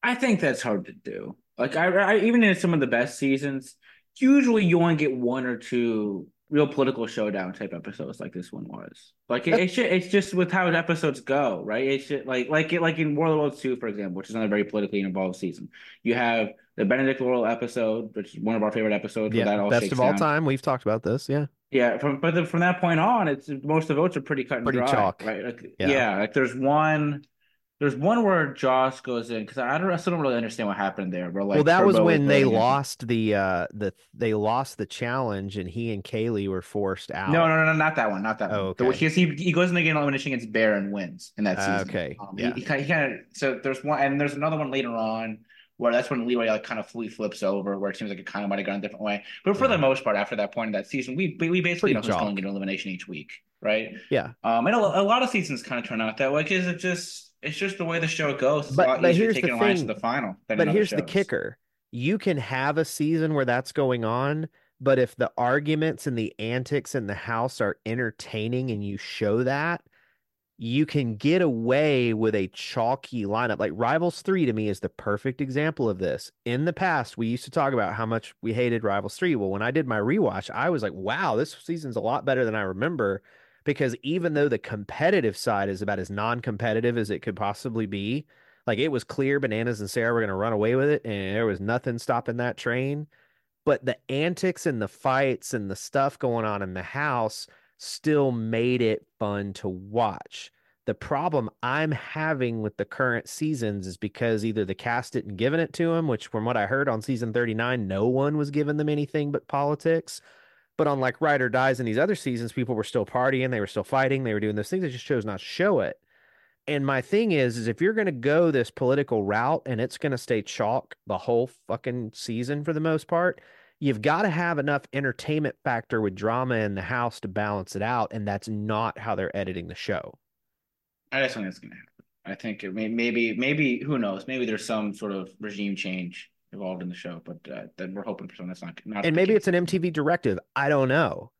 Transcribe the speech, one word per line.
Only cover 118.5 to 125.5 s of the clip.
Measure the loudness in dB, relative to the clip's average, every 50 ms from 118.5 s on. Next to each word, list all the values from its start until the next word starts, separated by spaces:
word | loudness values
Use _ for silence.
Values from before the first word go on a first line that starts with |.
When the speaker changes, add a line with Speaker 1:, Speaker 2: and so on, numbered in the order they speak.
Speaker 2:
this | 4 2 0 0 -2
political | -2 2 2 2 2 2 0 0 0 0
route | 2 0 2 2 2 0 -2 -2
and | -4 -2 -2
it's | -2 -4 -4 -4
gonna | -4 -4 -4 -4
stay | -2 -2 -2 -2 -2
chalk | -4 -4 -2 -2 0 0 -2 -4 _ -20 _ _
the | -6 -6 -6
whole | -2 0 2 2 2 0 -6 _ _ _
fucking | -8 -6 _ -6 -6 -6 -6 -8 -10
season | -12 -10 -6 -4 -4 -4 -4 -4 -6 -4
for | -4 -4
the | -2
most | 0 0 0 0 -2
part, | _ -2 0 2 0 0 -2 -12 -20 -20 -20 -20 _ _ _
you've | -2 0 0 2 2
gotta | 0 2 2 2 0
have | 0 0 0 0 0 0
enough | 0 0 0 -2 -2 -4 -6
entertainment | -4 -2 -2 -4 -4 -4 -4 -2 0 -2 -2